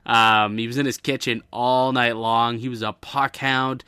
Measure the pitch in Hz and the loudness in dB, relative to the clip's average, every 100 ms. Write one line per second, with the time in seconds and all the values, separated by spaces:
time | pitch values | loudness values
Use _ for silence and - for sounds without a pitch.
0 | - 117 110 110 104 107 113 131 135 - | 2 4 6 6 2 -2 -4 -4 -4 -4
1 | - 135 127 113 - 113 123 127 131 127 | -6 -4 -4 -6 -8 -4 0 2 2 2
2 | 120 113 113 117 117 117 127 113 110 - | 0 0 0 2 0 -2 -8 -6 -6 -8
3 | - 139 139 - 135 131 131 127 | -8 -4 -4 -2 -2 0 -2 -4